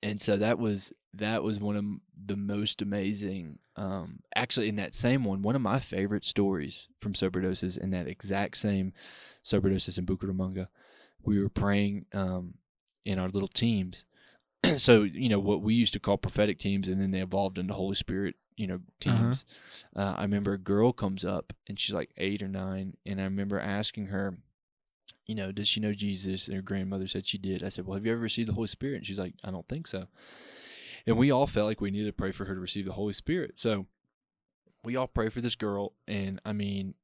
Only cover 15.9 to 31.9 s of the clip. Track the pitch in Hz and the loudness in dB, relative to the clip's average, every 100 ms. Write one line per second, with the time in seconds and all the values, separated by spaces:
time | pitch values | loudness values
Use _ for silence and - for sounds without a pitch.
15.9 | 104 - 101 98 - 104 98 101 98 92 | 2 2 2 2 2 2 2 0 0 0
16.9 | 92 98 95 92 95 98 92 92 101 95 | 0 0 0 0 0 0 0 -4 -2 -2
17.9 | 104 - 92 98 - _ - 101 92 90 | -2 -2 -2 -2 -6 _ -6 -4 -4 -8
18.9 | _ - 117 117 131 - - - - - | _ 2 4 4 2 -4 -20 -20 -20 -14
19.9 | - 98 - 104 101 101 98 92 101 117 | -4 -2 0 0 2 0 -2 2 4 6
20.9 | 123 104 95 90 92 - - _ 98 - | 4 -2 -2 -2 -2 -4 -12 _ -6 -2
21.9 | 98 76 - 95 101 98 95 95 95 95 | -2 -6 -4 -2 -2 -4 -4 -4 -4 -6
22.9 | - - 98 95 98 98 101 - 101 107 | -10 -6 -4 -2 -2 -2 -2 -2 -2 -2
23.9 | - 98 98 98 - _ _ _ _ _ | -2 -6 -2 -2 -4 _ _ _ _ _
24.9 | _ - - - 110 95 98 101 - 107 | _ -20 -20 -8 -6 -4 -2 0 0 0
25.9 | 101 101 95 95 95 - 95 95 98 95 | 0 -2 -2 -2 -4 -4 -6 -4 -4 -2
26.9 | 98 95 98 95 101 95 92 92 - 92 | -4 -4 -4 -4 -4 -2 -4 -4 -6 -6
27.9 | 98 110 117 113 - 113 104 113 - 135 | -4 -2 0 -2 -2 -2 0 -2 -4 -6
28.9 | 139 - 98 90 - - 92 - 139 165 | -6 -6 -6 -6 -6 -10 -10 -8 -8 -6
29.9 | 95 95 _ - - - - - - - | -8 -10 _ -20 -20 -20 -20 -18 -18 -16
30.9 | - - 113 135 131 143 - 107 110 101 | -8 0 4 6 6 4 2 2 0 -2